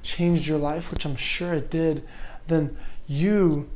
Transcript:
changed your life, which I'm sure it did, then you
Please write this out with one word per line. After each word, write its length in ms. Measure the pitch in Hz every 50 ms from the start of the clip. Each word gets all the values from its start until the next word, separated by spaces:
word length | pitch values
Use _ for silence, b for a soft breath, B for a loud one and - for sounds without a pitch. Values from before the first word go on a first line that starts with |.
| -
changed 440 | - - - 175 175 170 160 139
your 120 | 151 156 151
life, 320 | 147 147 151 170 170 -
which 140 | - - -
I'm 100 | 151 135
sure 400 | 127 - - - - 170 175 170
it 160 | 151 - -
did, 340 | - 160 165 160 151 139 - B B B B B B B B
then 300 | - 165 160 151 139 B B B B B B B
you 600 | - 139 139 165 202 208 208 190 170 151 143 143 - -